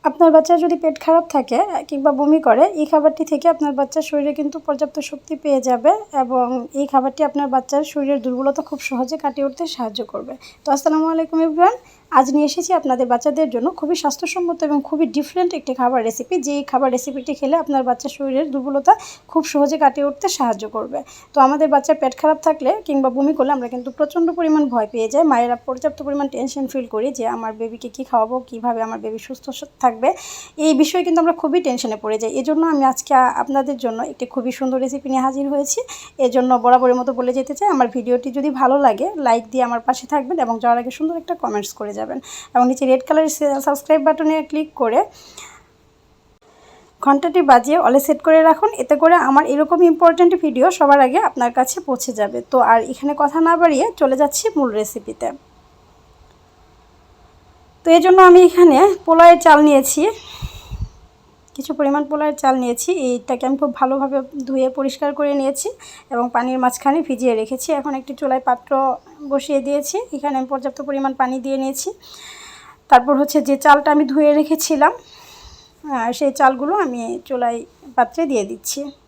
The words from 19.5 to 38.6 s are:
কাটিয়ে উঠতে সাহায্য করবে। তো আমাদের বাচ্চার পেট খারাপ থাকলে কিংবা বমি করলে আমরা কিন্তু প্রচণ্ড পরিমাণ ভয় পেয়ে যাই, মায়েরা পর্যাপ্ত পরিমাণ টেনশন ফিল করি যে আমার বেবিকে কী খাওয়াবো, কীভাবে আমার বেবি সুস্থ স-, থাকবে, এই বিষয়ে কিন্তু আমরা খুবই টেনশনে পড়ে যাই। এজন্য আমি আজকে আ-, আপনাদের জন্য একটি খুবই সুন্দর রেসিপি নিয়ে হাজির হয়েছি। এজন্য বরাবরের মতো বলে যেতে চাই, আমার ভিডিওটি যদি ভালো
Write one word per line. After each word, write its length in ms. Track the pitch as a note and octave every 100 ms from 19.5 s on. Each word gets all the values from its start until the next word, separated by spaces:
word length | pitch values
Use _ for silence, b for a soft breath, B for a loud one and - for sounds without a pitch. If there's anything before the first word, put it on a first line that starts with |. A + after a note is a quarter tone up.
| D4 C#4+ D#4
কাটিয়ে 280 | C#4+ C#4+ C#4+
উঠতে 220 | C#4+ F#4+
সাহায্য 400 | - B3 G3+ G#3+
করবে। 300 | A3 - C4+ - B B
তো 80 | D4
আমাদের 260 | C4 C#4+ D4+
বাচ্চার 280 | C#4 C#4+ D#4
পেট 180 | C4 B3+
খারাপ 200 | D#4 D#4
থাকলে 400 | E4+ D#4 C4 G#4 -
কিংবা 240 | C#4 C4
বমি 240 | B3 C#4
করলে 180 | D4 C4+
আমরা 160 | C#4 A#3+
কিন্তু 240 | B3 B3
প্রচণ্ড 360 | B3 D4 F4 E4+
পরিমাণ 320 | E4+ D#4+ D#4 D4
ভয় 180 | A#3+ G#3+
পেয়ে 160 | A#3 A3
যাই, 160 | C4+
মায়েরা 320 | D#4+ B3 A#3+ A#3+
পর্যাপ্ত 440 | - B3+ D4+ D4
পরিমাণ 240 | C#4+ C#4+ C#4
টেনশন 400 | B3 B3+ C#4+ C4
ফিল 180 | C4+ A#3
করি 260 | G#3+ B3+
যে 160 | B3+ A3+
আমার 260 | A#3 A3
বেবিকে 360 | G#3+ A3+ A3+ A#3+
কী 140 | -
খাওয়াবো, 320 | C4 A#3 A3 B3+
কীভাবে 420 | B3 A3+ A#3+ A3+
আমার 180 | A3+ A3+
বেবি 200 | A3 A3
সুস্থ 300 | - C4 -
স-, 140 | B3 D4 _
থাকবে, 340 | B3+ A3+ C4 - B B B -
এই 160 | D#4
বিষয়ে 300 | C#4 D#4 F4+
কিন্তু 180 | F4+ E4
আমরা 120 | E4
খুবই 280 | E4+ D#4 F4
টেনশনে 360 | D4+ B3 A#3 G#3+
পড়ে 200 | G#3+ A3
যাই। 140 | A3+ C4
এজন্য 260 | C4 D#4 E4
আমি 180 | D4 C4+
আজকে 280 | C4 -
আ-, 200 | C4 B3+ -
আপনাদের 420 | A#3+ C#4 C4 C4
জন্য 240 | B3 A3+
একটি 240 | C#4 C4+ B3
খুবই 260 | - A#3+
সুন্দর 280 | B3 C4 C4
রেসিপি 300 | C4 C#4 C#4
নিয়ে 120 | C4
হাজির 280 | C4 C4 C#4
হয়েছি। 300 | C#4+ C#4+ - B4+ B B -
এজন্য 380 | B3+ B3 B3+ B3
বরাবরের 400 | A#3+ B3+ B3+ B3
মতো 180 | B3
বলে 200 | A#3+ B3
যেতে 200 | B3+ C4 C#4
চাই, 140 | G4+
আমার 180 | C#4+ A#3+
ভিডিওটি 440 | B3+ A3+ B3 C4
যদি 180 | C4 D4
ভালো 300 | C4